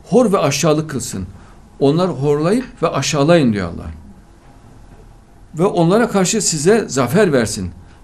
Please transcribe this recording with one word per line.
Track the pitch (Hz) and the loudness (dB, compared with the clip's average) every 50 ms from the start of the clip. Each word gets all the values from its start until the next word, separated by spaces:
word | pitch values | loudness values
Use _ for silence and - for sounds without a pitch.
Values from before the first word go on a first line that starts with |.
| - | -10
Hor | - 170 233 254 214 185 | 0 2 2 2 4 2
ve | 185 | 2
aşağılık | 170 143 135 - - 165 147 151 156 156 | 0 0 -2 0 0 0 0 0 -2 -4
kılsın. | 143 127 - - - 92 92 - - - - - - - - - - - | -8 -8 -8 -8 -10 -10 -10 -10 -14 -20 -20 -20 -20 -20 -20 -20 -6 0
Onlar | 143 139 147 160 180 190 | 0 2 2 2 0 -2
horlayıp | 156 127 139 147 147 147 151 170 202 254 269 - - - - | -2 -2 -2 -2 0 0 0 0 0 -2 -4 -6 -10 -4 -4
ve | 160 | -4
aşağılayın | - 151 139 - 160 151 139 151 175 175 143 120 107 | -2 -2 -4 -2 -2 0 2 4 4 4 4 2 0
diyor | 101 92 85 | -2 -4 -6
Allah. | 87 - 85 85 78 78 - - - - - - - - _ - - - - - - - - - - - - - - - - - - - - - - 151 | -8 -12 -12 -14 -14 -16 -18 -20 -20 -20 -20 -20 -20 -20 _ -20 -20 -20 -20 -20 -20 -20 -20 -20 -20 -20 -20 -20 -20 -20 -20 -20 -20 -20 -20 -18 -6 -2
Ve | 170 | -2
onlara | 208 - 175 170 165 185 226 240 220 | -2 2 2 2 4 4 2 2 0
karşı | 233 202 185 175 - 220 175 | 0 0 0 0 0 -2 -2
size | - - 156 139 175 214 226 202 - | -2 -4 0 2 2 2 2 2 -2
zafer | - 135 131 117 117 196 214 185 147 | -2 -2 -2 0 2 2 2 4 2
versin. | 127 113 101 - - 92 87 - - - - - - | 2 0 0 -4 -6 -8 -8 -10 -14 -20 -20 -20 -20